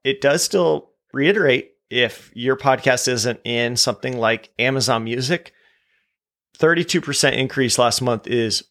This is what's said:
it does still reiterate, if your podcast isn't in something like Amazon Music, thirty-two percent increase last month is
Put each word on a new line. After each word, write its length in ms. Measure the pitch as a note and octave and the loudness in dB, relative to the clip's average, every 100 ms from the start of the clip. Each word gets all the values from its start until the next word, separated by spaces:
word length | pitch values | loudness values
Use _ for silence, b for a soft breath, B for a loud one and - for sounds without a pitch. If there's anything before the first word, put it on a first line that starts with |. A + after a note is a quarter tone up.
it 200 | C3+ C3+ | -4 0
does 200 | C#3 D#3+ | 0 0
still 500 | - F#3+ E3 D3+ - _ _ | 0 0 0 0 -6 _ _
reiterate, 600 | C3+ D3+ G3+ D3+ B2+ - _ - | -2 0 2 2 2 -2 _ -8
if 420 | A#2+ A#2 - - | -2 -2 -2 -18
your 220 | A2+ B2 C3 | -6 -2 0
podcast 500 | C#3 C3 C#3 B2 - | 2 2 2 0 0
isn't 340 | B2 A#2 A2+ | -2 -2 -4
in 320 | - A#2+ A#2+ A#2+ | -4 -2 -2 0
something 400 | - A2 C3 B2 | -2 -2 -6 -2
like 320 | A2+ A2+ - - | 0 -2 -4 -4
Amazon 460 | B2 C3+ B2+ A#2 | -2 0 0 -2
Music, 480 | A2+ A#2+ B2+ E3+ - _ _ _ _ _ _ _ _ _ _ - | -2 -4 -2 -4 -6 _ _ _ _ _ _ _ _ _ _ 0
thirty-two 460 | D#3+ E3+ E3 F3 | 2 2 0 -2
percent 340 | D3 C#3 C#3+ A#2+ | -2 0 0 2
increase 420 | C3 - B2 A#2 | -2 0 0 2
last 220 | A#2+ - | 2 2
month 260 | B2 A2+ - | -2 -2 -2
is 380 | A#2+ A2+ - - | -2 0 -4 -8